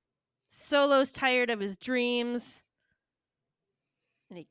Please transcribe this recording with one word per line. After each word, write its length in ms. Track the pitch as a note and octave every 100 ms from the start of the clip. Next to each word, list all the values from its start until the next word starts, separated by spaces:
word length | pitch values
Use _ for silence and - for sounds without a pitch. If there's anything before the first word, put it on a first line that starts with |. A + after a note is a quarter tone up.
| _ _ _ _ _
Solo's 640 | - - C#4+ C#4+ C4+ C#4
tired 400 | - C4+ B3+ A#3+
of 80 | A3
his 180 | G3 F#3+
dreams. 840 | - B3+ A#3+ A#3+ A#3+ A#3+ - - _ _ _ _ _ _ _ _ _ _ _ _ _ _ _ _ _
And 100 | F3
he 80 | D3+